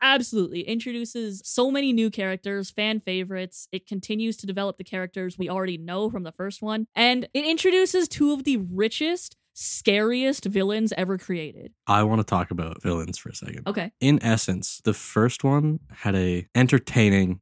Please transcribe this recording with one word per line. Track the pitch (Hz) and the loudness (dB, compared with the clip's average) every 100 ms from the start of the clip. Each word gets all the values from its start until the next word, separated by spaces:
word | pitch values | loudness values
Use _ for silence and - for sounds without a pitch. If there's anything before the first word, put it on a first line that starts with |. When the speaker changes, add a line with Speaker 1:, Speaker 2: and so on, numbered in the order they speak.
Speaker 1:
Absolutely. | 269 269 247 220 180 175 | 2 2 2 0 -2 -2
Introduces | - 226 247 240 233 240 220 196 | -4 -6 -6 -8 -8 -6 -8 -8
so | - - 254 | -6 0 0
many | 277 277 | 2 2
new | 233 226 | 2 0
characters, | 208 190 190 202 196 190 | 0 -4 -4 -6 -6 -6
fan | - 214 220 | -4 -4 -4
favorites. | 196 185 185 190 180 - - | -4 -4 -4 -8 -10 -12 -12
It | 190 - | -12 -8
continues | 196 - 214 226 214 | -10 -6 -4 -4 -4
to | 190 | -6
develop | 190 196 - | -4 -4 -6
the | |
characters | 185 190 180 190 180 180 | -10 -8 -8 -6 -8 -6
we | 180 | -4
already | 190 185 165 | -4 -4 -6
know | 165 185 214 | -6 -4 -4
from | 233 | -4
the | 165 | -8
first | - 196 - | -8 -10 -8
one. | 214 214 220 | -6 -4 -4
And | - 240 254 - | 2 2 2 -2
it | 277 | -2
introduces | 302 330 370 370 370 370 339 | 0 2 4 4 4 2 0
two | - 294 | 2 2
of | 285 | 2
the | 269 247 | 0 0
richest, | 180 185 220 - 311 349 - - _ | 0 -2 -2 0 -2 -2 -6 -14 _
scariest | - - - - 202 220 247 262 277 | -10 -6 0 2 4 2 2 0 -2
villains | 190 202 196 214 220 - | -2 0 0 0 0 -2
ever | 185 190 | -2 -4
created. | - 175 151 - - - - | -4 -6 -6 -12 -18 -12 2
Speaker 2:
I | 104 | 4
wanna | 107 110 | 6 4
talk | 101 92 87 | 2 0 0
about | 85 82 80 | -4 -6 -4
villains | 98 82 80 - | -2 -2 -4 -8
for | - | -12
a | |
second. | - - - - | -14 -12 -10 -6
Speaker 1:
Okay. | 208 175 - | -6 -8 0
Speaker 2:
In | 135 147 | 4 4
essence, | 117 113 - 90 - - | 4 2 2 -4 -4 -2
the | 110 | -2
first | 101 - 107 117 - | -2 -2 2 2 2
one | 139 143 156 156 - | 2 2 2 -2 -6
had | - 110 | -6 -2
a | 98 90 87 85 | 0 2 0 0
entertaining, | 120 127 131 - 127 107 98 92 90 | 4 6 4 4 4 6 6 4 0